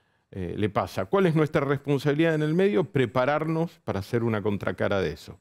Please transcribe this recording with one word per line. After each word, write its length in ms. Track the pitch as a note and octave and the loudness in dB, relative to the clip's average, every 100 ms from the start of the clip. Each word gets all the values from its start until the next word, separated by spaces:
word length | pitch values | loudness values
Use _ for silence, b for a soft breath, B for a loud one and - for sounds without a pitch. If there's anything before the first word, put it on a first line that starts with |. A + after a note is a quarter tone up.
| _ _ _ | _ _ _
eh, 240 | G2 F2 F2+ | -10 -6 -2
le 100 | G#2 | -2
pasa. 380 | A#2 F#2 - F#2+ | 0 -2 -4 0
¿Cuál 180 | G3 | 2
es 100 | F3+ | 4
nuestra 280 | D#3 D3+ - | 2 2 0
responsabilidad 680 | C3+ C3+ C#3+ C#3+ D3 D3 E3 | 0 -2 0 0 2 2 2
en 80 | D#3 | 2
el 100 | D3+ | 0
medio? 320 | E3+ G3 G#3 | 2 2 2
Prepararnos 960 | C#3+ C3+ A#2 B2+ B2+ D3+ D#3+ D#3+ E3+ - | 0 0 0 2 2 0 0 -2 -4 -6
para 180 | - G2 | -6 -6
hacer 220 | G2 A#2+ | -2 -2
una 180 | A#2 A2 | 0 0
contracara 580 | G#2 G2+ G#2 G2 G#2+ G2 | 0 -2 -4 -2 0 0
de 120 | D#2+ | 0
eso. 280 | - - - | -4 -14 -20